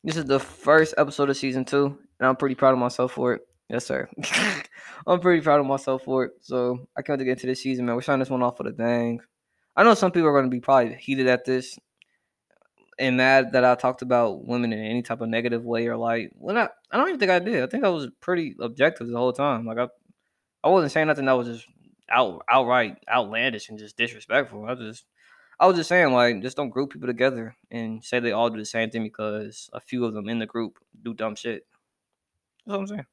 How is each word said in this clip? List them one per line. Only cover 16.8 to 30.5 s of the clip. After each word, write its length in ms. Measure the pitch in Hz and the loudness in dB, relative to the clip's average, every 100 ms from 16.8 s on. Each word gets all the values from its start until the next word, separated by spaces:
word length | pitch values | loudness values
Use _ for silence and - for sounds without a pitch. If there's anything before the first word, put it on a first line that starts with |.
| _ | _
I 60 | 202 | -2
don't 100 | 330 | -2
even 120 | 311 | 0
think 120 | 196 | 2
I 80 | 180 | 2
did. 240 | 185 208 | 2 -2
I 20 | 180 | -2
think 180 | 277 | 0
I 60 | 220 | 0
was 180 | 165 135 _ | -2 -6 _
pretty 340 | - 180 156 - | -4 -2 -4 -6
objective 480 | 117 135 143 160 117 | -10 0 0 0 -8
the 100 | 120 | -2
whole 160 | 127 | -2
time. 320 | 123 143 120 117 | 0 -2 -2 -4
Like, 140 | 113 | -4
I, 80 | 127 _ _ _ _ _ _ _ | -6 _ _ _ _ _ _ _
I 60 | 143 | 2
wasn't 220 | 185 147 | 4 4
saying 160 | 160 156 | 0 0
nothing 180 | 143 135 | 0 2
that 60 | |
was 160 | 127 120 | 2 0
just 180 | 117 - _ _ _ - | -10 -16 _ _ _ -2
out-, 340 | 120 113 87 - | 0 0 -2 2
outright 500 | 123 120 123 110 - - | 2 4 2 2 -4 -2
outlandish 600 | 120 104 110 131 110 - | -2 0 -2 -2 -4 -12
and 100 | 107 | -18
just 180 | 107 - | -18 -4
disrespectful. 680 | 117 113 - 123 131 98 107 | -4 -4 -2 0 0 -10 -10
I 100 | 127 | -8
just, 300 | 110 113 _ _ _ _ _ _ | -10 -14 _ _ _ _ _ _
I 60 | 180 | 4
was 120 | 175 | 4
just 120 | 156 | 2
saying, 240 | 180 156 | 4 4
like, 300 | 127 120 117 | 4 4 2
just 140 | 123 - | -6 -6
don't 120 | 139 | -6
group 220 | 120 139 | -4 -6
people 160 | - 123 | -6 -8
together 480 | 120 127 123 113 _ _ | 0 0 0 -12 _ _
and 340 | 120 113 113 - | -10 -8 -10 -6
say 140 | 127 | -4
they 140 | 117 | -2
all 180 | 107 117 | 0 0
do 80 | 107 | -2
the 60 | 107 | -6
same 260 | 113 113 | -4 -4
thing 100 | 113 | -4
because 680 | 110 - 107 104 107 - - | -8 -8 -8 -8 -10 -16 -16
a 60 | - | -18
few 260 | _ 127 120 | _ -4 -4
of 80 | |
them 160 | 107 101 | -4 -6
in 80 | 117 | -6
the 80 | |
group 320 | 110 | -6